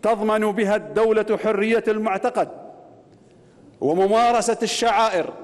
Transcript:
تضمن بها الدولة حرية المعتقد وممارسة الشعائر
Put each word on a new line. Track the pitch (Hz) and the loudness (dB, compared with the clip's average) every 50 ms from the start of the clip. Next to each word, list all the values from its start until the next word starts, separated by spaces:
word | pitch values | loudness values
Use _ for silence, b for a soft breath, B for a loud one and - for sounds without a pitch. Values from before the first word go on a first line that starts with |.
تضمن | - 208 226 208 208 220 214 214 214 208 | 2 0 0 2 2 0 0 2 2 0
بها | 202 196 220 196 208 | 0 0 0 0 0
الدولة | 214 214 - - 202 226 226 220 220 208 214 220 196 - | -2 -2 -2 0 0 2 4 2 2 2 0 -2 -2 0
حرية | 214 214 202 202 220 226 226 226 226 | -2 0 0 0 2 0 0 2 0
المعتقد | 214 214 214 226 190 196 - 247 240 220 170 - - - - - - - - - - - - - - - B B B B B B B B B B B B | -2 0 0 -2 -2 -2 -2 -2 -2 -2 -2 -2 -4 -18 -18 -20 -20 -20 -20 -20 -20 -20 -20 -20 -20 -20 B B B B B B B B B B B B
وممارسة | - 135 156 175 190 196 208 220 240 240 240 233 196 233 226 214 233 | -2 -2 0 2 2 2 4 2 2 2 2 2 0 0 -2 -2 -2
الشعائر | 214 - - 233 233 214 202 226 220 196 180 156 135 - - | -4 -2 -2 0 0 2 2 2 2 0 -2 -4 -4 -8 -14